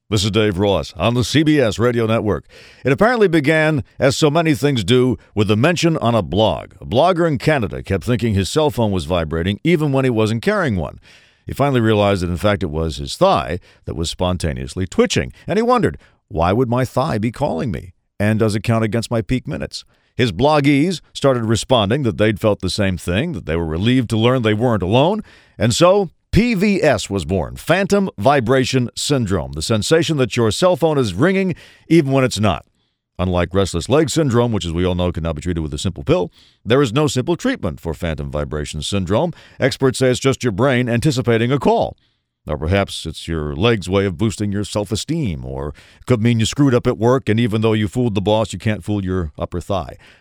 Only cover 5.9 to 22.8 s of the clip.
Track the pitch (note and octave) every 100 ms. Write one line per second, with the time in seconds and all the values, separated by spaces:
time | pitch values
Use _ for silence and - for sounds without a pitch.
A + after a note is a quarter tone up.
5.9 | D#3+ A#2 A#2 D2+ F2+ G#2+ C2 G1+ - C#2
6.9 | A2 E3+ E3+ E3+ C3+ - D3 F#2+ C2 -
7.9 | G2 F2+ A#2 A#2 G2 F#2 D#3 D3+ B2 A2
8.9 | F#2+ D2 F2+ D#2+ E2 F2+ G#2 D#3+ D#3 D3+
9.9 | C3+ C3 A2 G#2+ A#2 F#3+ G#3 D#3 F#2+ C2
10.9 | G1+ - - _ _ - - C#3+ B2+ A2
11.9 | G#2 G2+ G2 F2 F2 G#2 G2 E2+ D2+ E2
12.9 | D2 C#2 - F#3+ C#3+ B1+ F2+ _ _ -
13.9 | B1+ E2 - F2+ F2+ E2+ B1+ C2 - F#2+
14.9 | - B3 - B1+ - - G3 A#3 B3 B2
15.9 | C#2 _ _ _ D#2 E2+ G#2+ B2+ B2 C3
16.9 | - D3 A2 A#2 - D3 B3 C#3 C2+ F2
17.9 | _ _ - G#2 A2 A2+ G2+ G#2+ A2+ A2
18.9 | A2+ G#2+ A#2 - B2+ - C#2+ - - -
19.9 | _ _ - A#2+ E2+ C#3 D3+ C#3+ C#3 F3
20.9 | E3 _ - C#3 B2 A2 A2 - B2+ G2
21.9 | C3+ A#2+ E2 G#2+ G#2 A2 G2+ F#2 -